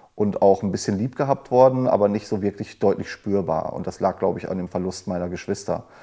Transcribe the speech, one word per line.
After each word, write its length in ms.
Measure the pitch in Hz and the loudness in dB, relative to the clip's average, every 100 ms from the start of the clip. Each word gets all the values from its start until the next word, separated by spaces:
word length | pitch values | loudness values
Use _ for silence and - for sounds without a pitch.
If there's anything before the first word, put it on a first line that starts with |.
| _ - | _ -2
und 260 | 104 95 | -2 4
auch 200 | 98 95 | 4 4
ein 100 | 101 | 0
bisschen 260 | 101 - 98 | -2 -2 -2
lieb 160 | 127 | -2
gehabt 360 | - 139 131 - | -2 -2 -2 0
worden, 360 | 123 131 127 127 | 6 6 6 2
aber 220 | 101 104 | 4 2
nicht 180 | 104 - | 2 -2
so 160 | 104 | -2
wirklich 380 | 101 - 107 - | -2 -4 -10 0
deutlich 280 | 98 90 80 | 2 2 -4
spürbar. 600 | - 104 98 82 80 - | -8 -2 -2 0 -2 -4
Und 140 | - 92 | -6 -8
das 140 | - | -2
lag, 180 | 92 - | -2 0
glaub 180 | 95 90 | -2 -2
ich, 120 | - | -4
an 100 | 92 | -6
dem 100 | 90 | -4
Verlust 380 | 92 92 - - | -4 -4 -6 -6
meiner 220 | 90 87 | -4 -4
Geschwister. 560 | 87 - 101 - 85 - - | -6 -6 -6 -4 -6 -6 -20